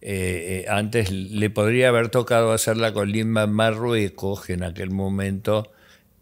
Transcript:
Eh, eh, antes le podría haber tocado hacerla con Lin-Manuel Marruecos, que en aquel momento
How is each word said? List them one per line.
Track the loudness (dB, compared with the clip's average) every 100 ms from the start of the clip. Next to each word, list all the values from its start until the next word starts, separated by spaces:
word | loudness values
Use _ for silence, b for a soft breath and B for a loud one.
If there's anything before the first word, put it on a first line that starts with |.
Eh, | -8 -4 -2 -4 -4 -6 -4
eh, |
antes | -2 0 0 0
le | -2 -6 -2 -2
podría | 2 2 4 4
haber | 4 2
tocado | 0 2 4 4
hacerla | 2 0 0 0
con | 0 0
Lin-Manuel | 0 0 2 2 2
Marruecos, | 2 0 0 0 0 -2 -6 -6 -6
que |
en | -6
aquel | -6 -6 -6
momento | -2 -2 -2 -2 -2 0 0 -2 b b b b _